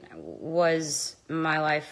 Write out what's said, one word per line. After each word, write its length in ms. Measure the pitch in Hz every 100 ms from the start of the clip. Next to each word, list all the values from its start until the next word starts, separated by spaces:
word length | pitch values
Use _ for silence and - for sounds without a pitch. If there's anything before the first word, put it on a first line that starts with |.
| - -
was 1000 | 147 69 147 165 170 165 156 147 - - -
my 320 | 160 160 156
life 260 | 156 151 147